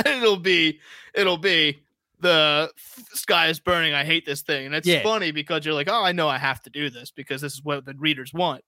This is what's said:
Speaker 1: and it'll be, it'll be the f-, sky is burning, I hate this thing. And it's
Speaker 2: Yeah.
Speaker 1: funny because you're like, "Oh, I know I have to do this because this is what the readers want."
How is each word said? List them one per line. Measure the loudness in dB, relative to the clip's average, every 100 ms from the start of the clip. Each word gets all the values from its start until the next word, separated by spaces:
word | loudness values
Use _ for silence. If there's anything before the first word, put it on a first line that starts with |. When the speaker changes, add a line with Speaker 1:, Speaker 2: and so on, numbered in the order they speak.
| -2
Speaker 1:
and | 2
it'll | 2 2
be, | 2 4 2 0 -10 -20 -6
it'll | 0 0 0
be | 0 2 2 -2 _ _ _ _
the | 2 4 4 2 -2 -8
f-, | -20 -20 -14
sky | -6 0 2 2
is | 0
burning, | 0 0 2
I | 0 0
hate | 0 -2
this | -6
thing. | -4 -6 -4
And |
it's | -2 2
Speaker 2:
Yeah. | 2
Speaker 1:
funny | 2 0 -2
because | -4 -4 -4 -2
you're | -2
like, | 0
"Oh, | 0
I | 0
know | 0 0
I | 0
have | -2 -4
to | -8
do | -8 -8
this | -8 -16
because | -14 -10 -8
this | -8
is | -8
what | -6 -6 -8
the | -4
readers | -2 -2 -4
want." | -2 -2 -4